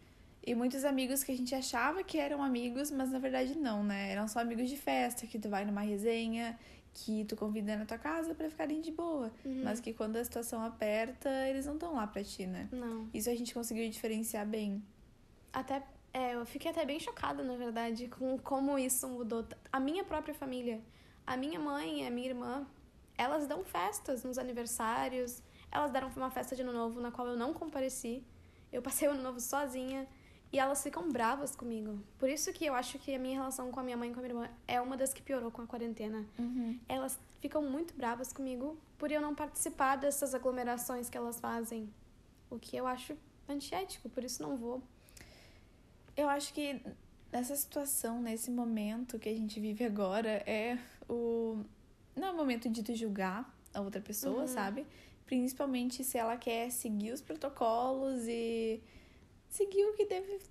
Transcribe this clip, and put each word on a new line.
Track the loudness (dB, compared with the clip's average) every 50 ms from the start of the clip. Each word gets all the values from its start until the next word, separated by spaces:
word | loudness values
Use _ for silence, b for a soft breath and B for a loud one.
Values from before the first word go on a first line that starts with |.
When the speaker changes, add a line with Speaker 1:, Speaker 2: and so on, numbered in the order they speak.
| B B B B B B B B B
Speaker 1:
E | 0 2
muitos | 4 4 2 2 4 2
amigos | 4 4 4 2 2 2 2 2
que | 0 0
a |
gente | 0 0 0 0
achava | 0 0 0 2 4 4 4 4 2 0
que | 0 2 2
eram | 2 2 2 2
amigos, | 4 4 4 2 2 0 0 0 0 0
mas | 0 0 2 2
na | 2 2
verdade | 2 2 2 2 2 2 2 2
não, | 2 2 2 2 2
né? | 2 2 2 0 0 0
Eram | 0 0 0
só | 2 0
amigos | 0 2 2 0 0 0
de | 0 -2
festa, | 0 2 4 4 4 2 0 -2 -6 -6
que | -4 -4
tu | -2 0
vai | 0 0 2
numa | 2 2 2
resenha, | 2 2 2 2 4 4 4 4 2 0 0 0 -2 -2 -4 -6 B B B B B B -16
que | -8 -2 0 0 0 0
tu | 0 -2
convida | -2 0 0 0 0 0 0 0
na | 0 -2
tua | -4 -4 -4
casa | -2 -2 0 0 0 -2 -2
pra | -2 -2 -2
ficarem | -2 -2 0 0 0 0
de | -2 -2
boa. | -2 -2 0 0 0 0 0 -2 -4 -6 -6
Speaker 2:
Uhum. | -4 -2 0 0
Speaker 1:
Mas | 0 0 0
que | -2 -4
quando | -4 -2 -2 0 0
a | 0 0
situação | 0 -2 -4 -4 -2 -2 -2 -2
aperta, | -2 -2 0 2 2 4 4 2 0 -2 -2 0 0 2 2 2 2
eles | 2 0 0
não | -2 -2 -2
tão | -2 -2 0
lá | 0 0 0
pra | -2 -2 -4
ti, | -4 -4 -4 -4 -2
né? | -2 -4 -4 -4
Speaker 2:
Não. | -4 -4 -2 -2 -2 -4 -4 -4 -4
Speaker 1:
Isso | -2 0 2
a | 2
gente | 2 0 -2 -2
conseguiu | -4 -2 -2 0 0 0 0
diferenciar | -2 -2 -2 0 0 0 0 0 0 -2 0 0
bem. | 0 0 0 0 0 -2 -4 -8 -14 -20 -20 -20 -20 -20 -20 -20 -20 -20 -12 -6
Speaker 2:
Até, | -4 -2 -2 0 -2 -2 -2 -6 -14 -20 -14 -6 -2
é, | 0 0 0 0
eu | -2 -2
fiquei | -4 -6 -4 -2 -2
até | 0 2 2
bem | 2 0 -2
chocada, | -4 -6 -6 -2 -2 -2 0 0 -2
na | -2 -2 -2
verdade, | -2 -2 -2 0 0 0 0 -2 -4 -6
com | -6 -2 0 0 0 0
como | 0 2 2 4 4 4 4 4
isso | 4 4 2 2 0 0
mudou. | -2 -2 -2 0 0 -2 -2 -4 -8 -14 -6 0
A | 2 2
minha | 4 4 2 2 0
própria | 0 0 -2 -2 -2 -4
família, | -6 -4 -4 -4 -2 0 -2 -2 -2 -4 B B B B B B B B
a | -4 -2
minha | 0 0 0 0 0
mãe | 0 0 0 0 0 -2 -2 -2 -2
e | -2
a |
minha | -2 0 0 -2
irmã, | -2 -2 -2 -2 -2 -2 -4 -6 -10 -16 -20 -20 -20 -20 -20 -6 -2 0
elas | 2 4 4 2 2 2
dão | 0 -2 -4
festas | -2 0 0 2 2 0 -2 -2 -2 -2 -2 -2
nos | -2 -2 -2
aniversários. | -2 -2 -2 -2 -2 -2 0 0 2 2 2 2 2 2 0 0 0 -2 -4 -8 -12 B B B B B
Elas | 2 2 4 4
deram | 4 2 0 -2 -2
uma | -2 -2 -2
festa | 0 -2 -2 -2 -2
de | -2
Ano | 0 0
Novo | 0 0 0 0 0 -2
na | -4 -4
qual | -2 -2 -2 0
eu | 0
não | 0 2 0 0
compareci. | 0 -2 -2 0 0 0 0 0 -2 -4 -4 -4 -4 -6 -10 B B B B B B B B
Eu | B -4
passei | -2 0 2 4 6 6
o |
Ano | 4 4 0
Novo | -2 -4 -4
sozinha. | -2 0 0 2 2 0 -2 -2 -2 -2 -2 -4 -4 -6 B B B B B B B B
E | 4 4
elas | 6 6 4 2
ficam | 0 0 -2 0 0 2
bravas | 2 4 4 4 4 2 0 -4 -4 -4
comigo. | -4 -4 -4 -2 -2 -4 -4 -6 -8 -10 -2 2
Por | 2 4
isso | 4 4 0 0 0
que | 0 2
eu | 2 2
acho | 2 0 0 -4 -6
que | -4 -2 -2
a | 0
minha | 0 0 0 0
relação | 0 0 -2 -2 -4 -4
com | -4 -2
a | -2
minha | -2 -2 -2
mãe | -2 -2
e | -4
com | -4
a | -4
minha | -4 -2
irmã | -2 -4 -4 -8 -8 -2
é | 0 2 2
uma | 2 0 0
das | 0 0 0 0
que | -2
piorou | -4 -2 -2 0 0 -2
com | -4 -6
a | -8 -6
quarentena. | -4 -4 -4 -4 -4 -2 -4 -4 -4 -4 -6 -6 -4 -4
Speaker 1:
Uhum. | -2 -2 0 0 0 0 -2 -4 -4 -4
Speaker 2:
Elas | -2 -2 -2 -2 -4 -6 -10 -14 -10 -6
ficam | -4 -2 0 2
muito | 2 2 0 0 -2 -4 -4
bravas | -4 -2 -2 -2 -2 -4 -6
comigo | -6 -4 -4 -4 -2 -2 -4 -4 -4 -6 -12 -18 -8 -4
por | -2 2
eu | 2 2
não | 2 0 0
participar | -2 -4 -4 -2 -2 -2 -2 2 4 4 6 6 6
dessas | 4 2 2 2 2 0 0
aglomerações | 2 2 2 2 2 0 0 0 -2 -2 -2 -4 -4 -4 -4
que | -4 -4
elas | -4 -4 -4 -4
fazem. | -4 -2 -2 -2 -2 -2 -4 -6 -6 -8 -10 -14 -20 -20 -20 -20 -20 -20 -20 -20 -14 -10
O | -10 -10
que | -8 -6 -4 -2
eu | 0 0
acho | 0 -2 -4 -8 -10 -10 -12 -18 -20 -14 -8 -4
antiético, | -4 -4 -4 -4 -2 -2 -2 -4 -6 -8 -10 -8
por | -6 -4 -4
isso | -4 -4 -4
não | -2 -2 -2
vou. | -2 -2 -2 -4 -4 -6 -10 -16 -20 B B B B B B B B B B B B B B B B B -20 -20 -20 -20 -6 0
Speaker 1:
Eu | 2 4 4
acho | 4 2 0 -2 -4
que | -2 -2 -2 -2 -4 -6 -10 -12 -12 -16 -20 -20 -20 -10 -4
nessa | -2 -2 0 0 0
situação, | -2 -2 -2 -2 -2 0 0 0 0 0 0 -2 -2
nesse | -2 -2 -2 -2 -2 -2
momento | 0 0 2 2 2 0 0 0 -2 -2 -4 -4 -4 -4
que | -2 -2
a | 0
gente | 0 0 -2 -2 -2
vive | -2 -2 0 0 0
agora, | 2 2 2 2 2 2 2 2 2 0 0 0 0
é | 0 2 2 0 0 -2 -4 B B B -6 -2
o, | 0 0 2 2 2 2 2 2 0 -2 -4 -6 -10 -18 -20 -20 -20 -20 -20 -10 -4
não | -2 0 0
é |
o | 2 2
momento | 2 2 2 2 2 0
de | 0 0 0
tu | 0 0
julgar | 0 0 0 0 0 0 0 0 -2 -6 -8 -12 -18 -16 -8 -6
a | -4
outra | -4 -4 -4 -6
pessoa, | -6 -6 -4 -2 0 0 2 2 0
Speaker 2:
Uhum. | 0
Speaker 1:
sabe? | 0 0 0 0 0 -2 -6 -8 B B B B B B B
Principalmente | 0 2 4 4 2 2 0 0 2 2 2 2 0 0 -2 -2
se | 0 0 2
ela | 2 2 0 0
quer | 0 0 0 0 0 0
seguir | -2 -2 -2 0 0 0 0 0
os | -2 -4
protocolos | -6 -6 -6 -4 -4 -2 0 2 4 4 6 4 4 2 2 2 2 2 2 2 0 0
e | 0 0 0 2 2 2 2 2 0 -2 -4 B B B B B B B B B -20 -20 -14 -4
seguir | 0 2 2 4 6 6 6
o | 6 6
que | 4 4
deve | 4 2 0 0 -2 -4 -6
ser | -6 -6